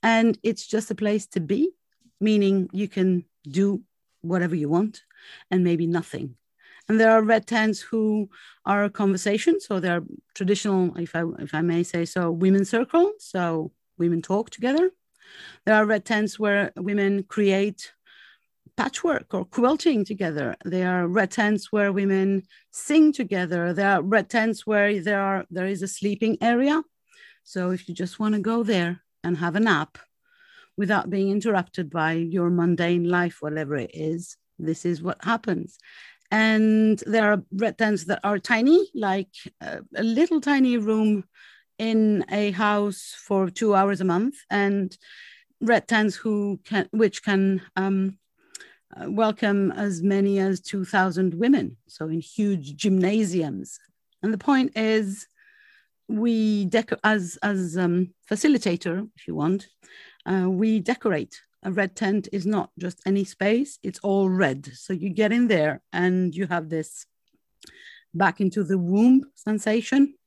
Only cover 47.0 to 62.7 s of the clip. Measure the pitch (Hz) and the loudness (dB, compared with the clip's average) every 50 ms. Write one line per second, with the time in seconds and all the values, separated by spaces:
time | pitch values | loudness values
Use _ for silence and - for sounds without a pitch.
47 | 226 196 - - - - 202 190 190 196 190 185 - - _ 190 190 190 196 190 | 2 2 0 -2 -4 0 2 2 4 2 2 0 -4 -6 _ -4 -2 0 0 0
48 | 190 190 190 _ _ _ _ _ _ _ _ - - - - _ _ _ - - | -2 -2 -4 _ _ _ _ _ _ _ _ -20 -20 -20 -20 _ _ _ -18 -14
49 | - - 208 202 226 214 214 220 - 208 202 202 196 190 - - 208 202 185 165 | -10 -6 -2 0 0 0 0 0 -2 0 2 2 0 0 -2 -2 -4 -4 -4 -2
50 | 165 196 196 196 196 202 196 196 190 190 190 180 _ - - 196 185 - - 202 | 0 0 2 2 2 2 2 0 0 0 -2 -4 _ -8 -8 -8 -8 -2 0 0
51 | 185 190 170 170 190 185 165 165 226 240 277 240 117 - 120 _ _ _ - - | 2 2 0 0 0 -2 0 0 4 4 4 4 2 -4 -8 _ _ _ -12 -10
52 | 156 160 160 170 151 - - - 214 208 202 175 139 135 147 143 - 214 190 190 | -8 -6 -6 -6 -8 -8 -6 -4 -2 0 -2 -2 -4 -10 -12 -4 0 0 2 2
53 | 180 185 208 220 220 185 170 185 160 147 117 95 - - - - _ _ _ _ | 2 2 2 0 0 0 0 -2 -2 -2 -6 -8 -12 -14 -16 -20 _ _ _ _
54 | _ _ _ _ - 208 220 196 - - 277 262 262 262 - 220 220 220 220 220 | _ _ _ _ -4 -4 -4 -2 0 2 2 2 2 0 -2 -2 0 2 2 0
55 | 220 196 196 208 - _ _ _ _ _ _ _ _ _ _ _ _ _ _ _ | 0 -2 -6 -10 -14 _ _ _ _ _ _ _ _ _ _ _ _ _ _ _
56 | _ - 220 214 220 240 233 220 220 214 214 208 202 180 - 220 226 - - - | _ -6 -4 -2 0 0 0 2 2 0 0 0 -2 0 0 0 0 0 -6 -2
57 | - 214 214 208 180 170 - - - 208 208 190 185 170 156 180 185 175 175 180 | 0 0 2 2 -2 -4 -8 -6 -4 -4 -2 -2 -4 -4 -2 -2 0 0 2 0
58 | 185 180 _ _ _ _ 214 208 - 302 294 240 - 202 170 175 - 175 170 185 | -2 -2 _ _ _ _ -6 0 2 2 2 2 2 -2 -4 -2 -4 -4 -6 -6
59 | 214 214 _ _ - - 165 156 147 160 185 196 - - _ _ _ - - - | -6 -10 _ _ -14 -10 -6 -4 0 0 -2 -2 -4 -12 _ _ _ -20 -20 -20
60 | - - - _ _ - 190 190 180 185 190 180 214 220 220 220 175 - 247 - | -20 -20 -20 _ _ -4 -2 0 0 0 0 0 0 0 0 0 0 -2 -4 -2
61 | - 220 185 151 117 - - - _ _ _ _ - - 185 208 196 190 190 - | 0 -2 -2 -2 -4 -8 -14 -20 _ _ _ _ -8 -6 -2 -2 -2 -4 _ -4
62 | 226 190 202 208 196 - - 202 170 196 214 196 - - | -2 0 0 -2 -4 -4 -8 -4 -4 -2 -2 -2 -4 -6